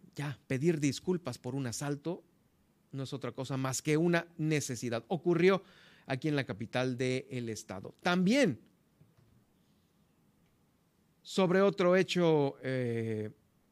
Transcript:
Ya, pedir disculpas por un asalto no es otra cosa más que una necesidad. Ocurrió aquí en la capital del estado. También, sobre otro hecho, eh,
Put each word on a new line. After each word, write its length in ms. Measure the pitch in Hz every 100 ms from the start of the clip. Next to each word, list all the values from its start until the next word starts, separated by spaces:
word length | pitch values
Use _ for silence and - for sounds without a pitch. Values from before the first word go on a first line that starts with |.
| - -
Ya, 220 | 147 131 _
pedir 340 | 131 160 165
disculpas 560 | 143 120 - 180 127 120
por 180 | 127
un 120 | 135 127
asalto 580 | 110 143 143 160 185 - _ _ _ _ _ _
no 100 | 135
es 100 | 135
otra 200 | 135 123
cosa 260 | 120 127 135
más 240 | 131 123
que 160 | - 151
una 280 | 175 170 170 -
necesidad. 640 | 156 151 - 120 123 117 -
Ocurrió 540 | 170 175 175 180 185 - - - - -
aquí 220 | 135 156
en 80 | 147
la 80 |
capital 520 | 123 101 117 123 127 123
del 540 | 127 131 - 127 117
estado. 440 | 107 - 98 - -
También, 580 | 180 180 185 233 226 113 - _ _ _ _ _ _ _ _ _ _ _ _ _ _ _ _ _ _ _ _ _ _ _ _ _
sobre 400 | - - 185 185
otro 340 | 196 196 180
hecho, 600 | 185 185 180 170 156 139 -
eh, 720 | 127 131 123 117 113 107 107 - _ _ _